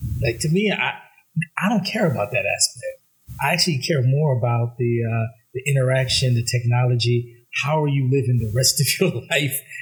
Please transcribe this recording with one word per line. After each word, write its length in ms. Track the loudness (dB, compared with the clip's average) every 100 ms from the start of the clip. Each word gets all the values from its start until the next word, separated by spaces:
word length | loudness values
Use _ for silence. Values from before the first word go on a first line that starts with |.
| -6 -2
Like, 180 | -2 -2
to 80 | 0
me, 220 | 2 2
I, 220 | 0 -2 -6 -12 _ _ -6 -6 -2
I 60 | 0
don't 160 | 0 0
care 240 | 0 0
about 200 | 0 -2
that 140 | -2 -2
aspect. 560 | -2 -2 -4 -12 -12 _ _ -16 -4
I 100 | -2
actually 260 | 0 0 0
care 240 | 0 2
more 340 | 2 2 2 0
about 400 | 0 0 -2 -2
the, 240 | 0 0
uh, 220 | 0 -2 -4 -8 _
the 100 | -8 -2
interaction, 680 | 0 2 2 0 0 2 2
the 80 | 0
technology. 880 | 0 2 2 2 2 2 0 -2 -10 _ -6
How 180 | -2 0
are 40 | 2
you 160 | 2
living 340 | 2 2 2 2
the 120 | 2 0
rest 240 | 0 2
of 80 | 0
<laughs> 60 | 0
your 220 | 0 -2 -2
life 280 | 0 0 -4 -8 -14